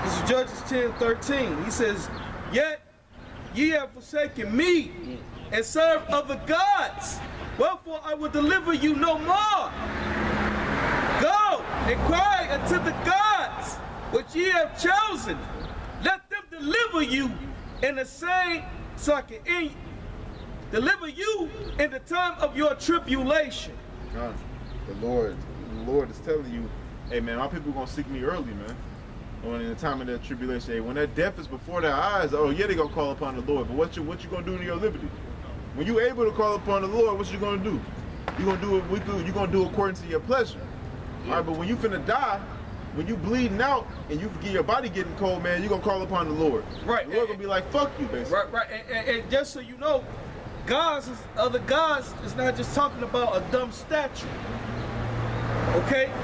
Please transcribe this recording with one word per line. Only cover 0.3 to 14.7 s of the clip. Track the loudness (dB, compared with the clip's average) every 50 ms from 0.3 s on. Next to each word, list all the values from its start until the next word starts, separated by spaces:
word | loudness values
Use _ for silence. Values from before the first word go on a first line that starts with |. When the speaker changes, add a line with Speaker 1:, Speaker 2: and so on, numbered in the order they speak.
| 4 4 4 0 -2 -10 -6 0
Speaker 1:
ten | 2 2 2 2 2 2
thirteen. | 4 4 4 2 2 0 2 2 2 0 0 -2 -2
He | -2
says, | 0 2 2 2 2 0 -4 -6 -8 -8 -8 -8 -8 -8 -8 0
"Yet | 2 2 2 2 0 -6 -10 _ _ _ _ -20 -20 -20 -18 -16 -14 -14 -14 -8 0
ye | 2 2 4
have | 4 4 2 0
forsaken | -8 -14 -16 -4 -2 0 0 0 -2 -6 -4 0 2
me | 4 6 6 6 6 4 2 -6 -10 -10 -10 -10 -10 -10 -12 -12 -12 -10 -2
and | -2 -2 0
served | 0 4 4 6 6 6 4 2 2
other | 0 0 2 0 -4 -4 0
gods. | 2 2 4 6 6 6 4 4 0 -4 -6 -6 -6 -6 -6 -8 -10 -10 -10 -8 -8 0 2
Wherefore | 2 2 2 0 -6 -8 -8 -6 -4
I | -4 -4
will | -2 -2 0
deliver | 2 4 4 6 4 4 4 2 2
you | 4 4 4 4
no | 4 4 4 4 2
more. | 4 4 4 6 6 4 4 2 2 0 -4 -6 -6 -4 -4 -4 -2 -2 -2 -2 0 0 0 0 0 0 0 0 -2 0 0 0 0 0 0 0 0 0 2 2
Go | 4 4 6 6 6 6 4 2 -2 -4 -4 -2 0 0
and | 0 2
cry | 2 2 4 6 6 6 4 4 2 0
unto | 0 -2 2 2 2 2 2
the | 0 -2 0 2
gods | 4 4 6 6 6 6 4 2 -2 -4 -6 -6 -6 -8 -8 -10 -10 -10 -10 -8 0
which | 0 0 0 0 0
ye | 2 4 6
have | 6 6 4 2